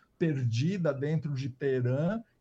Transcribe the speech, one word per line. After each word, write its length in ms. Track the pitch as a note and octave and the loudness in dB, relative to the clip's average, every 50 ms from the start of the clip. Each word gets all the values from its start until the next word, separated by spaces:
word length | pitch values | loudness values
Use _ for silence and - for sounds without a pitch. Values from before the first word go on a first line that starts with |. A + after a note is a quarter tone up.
| _ _ _ | _ _ _
perdida 760 | - F3 D#3+ D3 C3+ B2+ A2+ A2 A#2 C#3+ F3 G3+ F#3+ E3 D3+ | 0 0 2 2 2 0 0 0 2 2 2 0 2 0 0
dentro 440 | C3+ C3 C#3+ D3 D#3+ D#3 - D3 C#3+ | 0 0 -2 0 -2 -2 -2 -2 -4
de 120 | B2+ C#3 C3+ | -4 -4 -6
Teherã 760 | C3 - D3 C#3 C3 B2+ B2 B2 B2+ C#3+ D#3+ F3+ G#3+ A#3 - _ _ _ | -6 -2 -2 0 0 2 2 0 0 0 0 0 -2 -4 -6 _ _ _